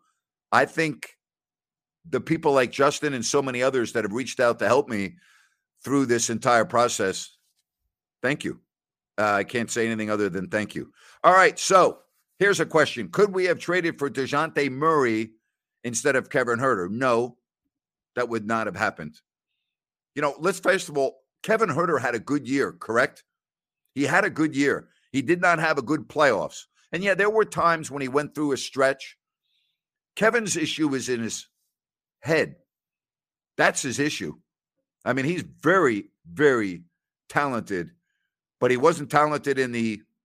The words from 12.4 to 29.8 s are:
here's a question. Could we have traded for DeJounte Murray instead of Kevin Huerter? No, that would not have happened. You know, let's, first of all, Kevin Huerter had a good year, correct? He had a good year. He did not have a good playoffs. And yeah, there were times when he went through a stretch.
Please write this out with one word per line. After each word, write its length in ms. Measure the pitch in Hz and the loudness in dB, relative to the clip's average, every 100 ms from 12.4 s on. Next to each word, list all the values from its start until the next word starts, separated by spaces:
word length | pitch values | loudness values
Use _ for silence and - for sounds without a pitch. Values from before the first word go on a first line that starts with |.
here's 180 | 196 185 | 0 2
a 80 | 160 | 2
question. 440 | 156 143 123 95 | 2 2 -2 -6
Could 220 | - 208 | 0 2
we 120 | 190 | 2
have 160 | 180 139 | 0 -2
traded 400 | - 180 170 117 | -2 -2 -2 -4
for 100 | 139 | -6
DeJounte 640 | 120 127 143 160 131 143 | -4 -2 -2 -2 -2 -2
Murray 580 | 131 156 156 123 110 113 _ _ _ _ _ | 0 0 2 2 0 -4 _ _ _ _ _
instead 320 | 120 117 143 131 | -8 -4 0 0
of 140 | 107 | 0
Kevin 280 | 139 120 117 | -2 0 0
Huerter? 320 | 135 107 90 | 0 0 -2
No, 460 | 113 131 117 123 - _ _ _ _ _ _ _ - | -2 0 0 0 -8 _ _ _ _ _ _ _ -6
that 120 | 123 | -4
would 160 | 113 | -4
not 220 | 104 113 107 | -4 -4 -4
have 80 | |
happened. 400 | 92 104 - 78 - _ _ _ _ _ _ _ _ _ 139 | -2 -4 -4 -14 -16 _ _ _ _ _ _ _ _ _ -4
You 60 | |
know, 120 | 147 135 | -4 -2
let's, 180 | 165 190 | -4 0
first 300 | 180 190 175 | 0 0 0
of 100 | 143 | -2
all, 220 | 135 - _ _ | -2 -4 _ _
Kevin 260 | - 214 220 | -2 0 0
Huerter 300 | 139 170 143 | 0 0 0
had 140 | 123 | -2
a 60 | 117 | -4
good 280 | 90 147 117 | -2 -4 -2
year, 240 | 139 104 | -2 -2
correct? 520 | 85 - 113 143 - _ _ _ _ _ _ _ 131 | -6 -2 0 0 -4 _ _ _ _ _ _ _ -4
He 80 | |
had 200 | 139 175 | 0 2
a 60 | 202 | 2
good 240 | 131 156 | 0 -2
year. 340 | 135 143 92 - _ _ | 0 0 0 -6 _ _
He 120 | 139 | -4
did 180 | 131 175 | -2 2
not 180 | 185 165 | 2 2
have 180 | 160 143 | 0 -2
a 60 | |
good 260 | 117 151 117 | -2 -4 -4
playoffs. 580 | 151 147 101 73 - - _ - | 2 4 2 -2 -10 -20 _ -10
And 100 | 165 | -4
yeah, 120 | 196 | -2
there 160 | 175 208 | 2 2
were 140 | 220 | 2
times 460 | 208 175 170 165 117 | 0 2 0 0 -4
when 100 | 139 | -8
he 60 | 131 | -2
went 260 | 135 147 | -2 -2
through 200 | - 151 | -4 -2
a 40 | 127 | -2
stretch. 600 | - 131 135 139 - - _ _ _ _ _ _ | -4 0 2 0 -8 -20 _ _ _ _ _ _